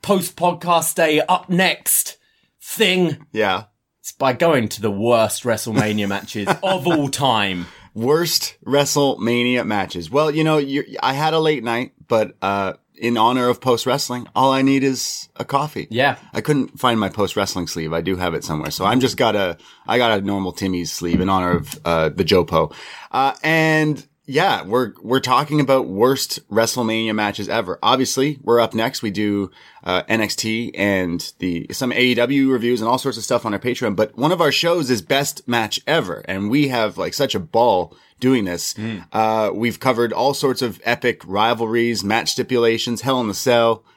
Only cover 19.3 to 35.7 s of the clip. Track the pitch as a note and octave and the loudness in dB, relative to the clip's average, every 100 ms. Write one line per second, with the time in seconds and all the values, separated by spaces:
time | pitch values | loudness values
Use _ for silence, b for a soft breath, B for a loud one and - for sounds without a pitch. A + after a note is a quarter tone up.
19.3 | G#2 F#2+ E2 B B - A#2+ A#2+ G#2 G2 | 2 -2 -4 B B -2 0 2 2 0
20.3 | G2+ G2 - G2 F2+ E2 - F2 E2+ F#2 | -2 -4 -4 -4 -2 -4 -6 -2 0 2
21.3 | F#2+ F2+ F2 D2 - E2+ E2 D#2+ D2+ E2+ | 0 0 -2 -4 -8 -2 0 0 0 2
22.3 | F#2 D#2+ E2 D#2 B B B B - C3+ | 2 4 0 0 B B B B -2 -2
23.3 | - D#3 D#3+ D#3+ D#3 D3+ D3 - _ - | -2 0 2 4 4 2 -2 -8 _ -4
24.3 | C3+ F#3 A2 E2 A#2 A#2+ - A2 C3 B2+ | 0 2 0 0 0 -2 -6 -2 -2 2
25.3 | B2+ D3+ D3+ C3+ C3+ - F#2 B2 C3+ - | 0 2 0 4 2 2 2 4 4 -2
26.3 | - _ G#2 A2+ - A2+ A2+ A2+ G#2+ G#2 | -8 _ 0 0 0 -2 -2 -2 0 -2
27.3 | G2+ G#2 A2 F#2 F2 G#2+ C3 C3 - C#3 | -2 -4 -2 -2 -2 0 2 0 0 -2
28.3 | D3 - A#2 A2+ A2+ A#2 - A2+ G2 G#2 | -2 2 4 4 0 -2 -2 -6 -2 0
29.3 | G2+ F#2+ B B B - F#2 - A2 G#2+ | 0 -4 B B B -2 -2 0 -2 -2
30.3 | - A2 A2 A#2+ - G2+ F#2+ F2+ F2 - | -4 -4 -4 -6 -2 0 2 0 -4 -8
31.3 | - F#2 E2+ D#2+ - B2+ A2+ B2 A#2+ A#2+ | -8 -4 -4 -8 -6 -4 0 2 2 2
32.3 | C#3 C3+ B2+ A#2 B2 A2 B2+ C3+ A#2+ - | 2 2 2 0 0 0 0 -2 -6 -2
33.3 | A#2+ A2+ G2+ B2 B2 A#2 F#2+ G#2+ - C#3+ | -2 -2 -4 -4 -2 -2 0 -2 0 -2
34.3 | F3 D#3+ C3 E3+ F3 C3 A#2+ D#2+ C#3 C#3+ | 2 2 2 0 0 0 -2 0 0 0
35.3 | - - A#2+ G#2+ | -6 -4 -2 -2